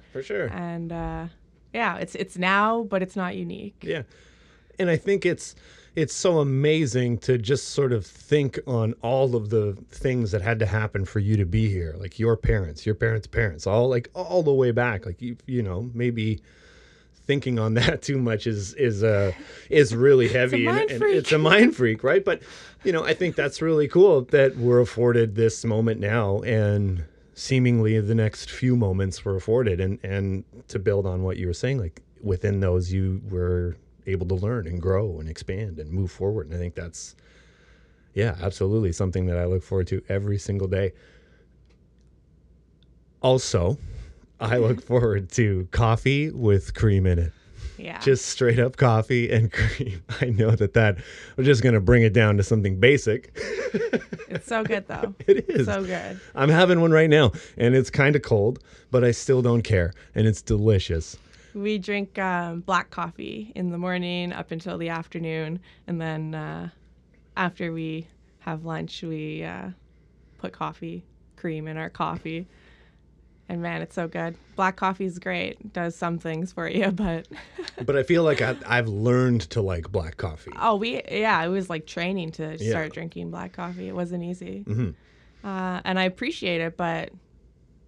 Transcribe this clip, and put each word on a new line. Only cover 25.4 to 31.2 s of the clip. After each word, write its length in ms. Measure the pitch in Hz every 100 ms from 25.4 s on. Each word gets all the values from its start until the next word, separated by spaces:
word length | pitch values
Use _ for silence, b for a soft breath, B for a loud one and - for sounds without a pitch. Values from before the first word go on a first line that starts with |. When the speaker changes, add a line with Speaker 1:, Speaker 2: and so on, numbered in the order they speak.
| 113 -
Speaker 1:
moment 360 | 113 110 113 110
now, 380 | 101 113 104 101
and 600 | 113 113 104 101 98 92 80 _ _
seemingly 640 | - - 131 123 120 110 110
the 140 | 101
next 360 | 113 107 - -
few 260 | - 127 123
moments 480 | 101 92 95 - -
we're 100 | 95
afforded, 420 | 98 120 117 87
and, 180 | 95 101
and 400 | 101 98 98 95 - - -
to 100 | 113
build 260 | 95 101 95
on 160 | 90